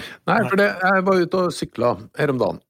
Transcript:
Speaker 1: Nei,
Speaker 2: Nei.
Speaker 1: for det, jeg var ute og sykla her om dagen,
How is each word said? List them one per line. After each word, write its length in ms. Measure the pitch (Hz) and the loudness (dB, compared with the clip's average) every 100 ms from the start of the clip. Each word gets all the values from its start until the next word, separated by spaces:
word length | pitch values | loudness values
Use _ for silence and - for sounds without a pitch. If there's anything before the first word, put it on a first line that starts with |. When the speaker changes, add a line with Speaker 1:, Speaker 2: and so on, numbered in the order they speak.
| - - - | -16 -8 -2
Speaker 1:
Nei, 80 | 220 | 0
Speaker 2:
Nei. 80 | 208 | 2
Speaker 1:
for 80 | 196 | 2
det, 80 | 202 185 | 2 0
jeg 220 | 185 190 185 | 0 2 2
var 140 | 185 | 2
ute 160 | 170 185 175 | 2 0 -2
og 100 | - | -4
sykla 380 | 165 - 120 104 113 - | -8 -2 0 -2 -6 -4
her 140 | 147 127 | -2 0
om 60 | |
dagen, 160 | 98 82 _ | -2 -4 _